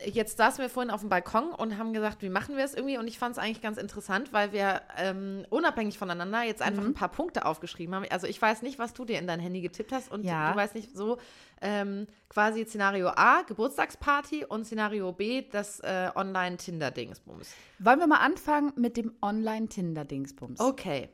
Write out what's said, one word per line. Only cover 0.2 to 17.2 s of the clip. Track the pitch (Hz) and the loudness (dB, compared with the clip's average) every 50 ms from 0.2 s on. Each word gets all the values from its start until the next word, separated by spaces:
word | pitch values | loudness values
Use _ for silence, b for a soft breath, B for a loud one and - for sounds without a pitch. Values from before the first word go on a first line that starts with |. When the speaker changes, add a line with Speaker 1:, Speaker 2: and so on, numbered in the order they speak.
| 214 214 - - | -2 0 2 4
Speaker 1:
saßen | 220 240 262 - | 4 4 4 2
wir | 262 247 | -4 -4
vorhin | - 254 247 240 | -4 -4 -4 -2
auf | 208 202 | -2 -4
dem | 208 208 | -2 0
Balkon | 190 180 175 - - 220 277 339 | 0 0 2 2 0 0 2 0
und | 330 - 233 220 208 202 | -2 -4 -4 -4 -4 -4
haben | 226 226 226 | -4 -4 -2
gesagt, | 220 214 214 208 - | 0 0 -2 -2 -4
"Wie | 202 190 | -6 -2
machen | 185 196 220 285 285 269 | -2 -2 -2 -2 -2 -2
wir | 269 | -2
es | 269 277 | -2 0
irgendwie?" | - 254 277 277 240 | -2 -2 -2 -2 -2
Und | 226 233 | -4 -6
ich | 220 - | -6 -4
fand's | 247 240 240 - | -4 -4 -2 -2
eigentlich | 190 214 226 220 - | -2 -2 -4 -4 -4
ganz | 214 214 208 | -6 -6 -6
interessant, | 202 202 - 208 - - 190 202 277 269 | -6 -8 -8 -8 -6 -2 -2 -2 -2 0
weil | 233 214 208 202 | 2 2 2 2
wir, | 202 208 196 196 185 - - - - - | 2 2 2 2 2 0 -2 -6 -6 -2
ähm, | 180 190 190 190 196 196 196 196 180 - | -2 -2 -2 -2 -4 -6 -6 -8 -6 0
unabhängig | 214 294 339 311 - 226 220 208 202 - | 0 2 2 2 2 2 -2 -2 -2 -4
voneinander | 202 185 170 170 175 190 214 233 240 | -4 -4 -4 -4 -4 -2 -2 0 0
jetzt | 226 220 226 | 0 -2 0
einfach | - 165 202 202 202 | 0 0 0 0 0
Speaker 2:
Mhm. | 226 | -2
Speaker 1:
ein | 294 | -2
paar | - 202 180 | 0 -2 -4
Punkte | - - 311 359 - - - | -2 -2 -4 -2 -2 -2 0
aufgeschrieben | 151 160 - - 170 - - 170 170 190 | 0 -2 -2 -4 -12 -10 -10 -8 -6 -4
haben. | 190 196 - | -4 -4 -2
Also | - 180 180 - | -2 -2 -2 -2
ich | 208 - | -2 2
weiß | 233 214 226 226 | 2 2 2 2
nicht, | 240 285 262 - | -2 -8 -6 -4
was | 233 226 - | -6 -6 -6
du | - 254 | -8 -6
dir | 226 220 151 | -4 -4 -2
in | 170 | -2
dein | 180 165 170 | -2 -4 -2
Handy | 170 180 180 185 | -4 -4 -4 -4
getippt | 170 170 - - 220 - | -4 -6 -4 -6 -6 -4
hast | 262 254 - - | -4 -6 -6 -6
und | - 208 208 | -6 -4 -2
Speaker 2:
Ja. | 180 165 160 151 156 | 0 0 2 2 2
Speaker 1:
du | 185 208 | 4 2
weißt | 202 208 - | 2 0 -2
nicht, | 226 220 - - | -6 -10 -10 -8
so, | 185 202 214 240 240 B B B B B B B B | -4 -2 -2 -2 -2 B B B B B B B B
ähm, | - 196 208 202 196 202 196 196 214 - b b b b | -2 0 0 0 0 0 -2 -4 -6 -8 b b b b
quasi | - 208 214 220 220 226 220 | 2 4 4 4 4 0 -2
Szenario | 220 - 214 196 196 196 196 180 175 - | -4 -2 2 2 2 4 4 2 2 4
A, | - 185 233 269 339 339 | 6 8 8 8 8 6
Geburtstagsparty | - 214 214 - - - - 202 - - - - 294 285 285 285 - 311 302 - | 0 -2 0 0 0 2 0 -2 -2 -2 -4 0 2 2 2 2 -2 -6 -6 -6
und | - 208 220 226 | -4 -6 -6 -6
Szenario | - 226 214 214 208 214 208 190 180 175 | -4 -2 -2 0 0 0 0 -2 -2 -2
B, | 180 202 220 247 262 262 - | -2 -2 0 0 -2 -2 -4
das, | - 208 202 202 - - | -4 -4 -4 -4 -8 -8
äh, | - - 190 185 185 180 - | -4 -2 -2 0 0 -2 0
Online-Tinder-Dingsbums. | - 190 196 190 185 180 180 180 170 - - 175 160 151 127 - 127 117 - - - | -2 -2 -2 0 -2 -2 -2 -2 -6 -8 -6 -4 -2 -2 -2 -2 -4 -8 -8 -10 -16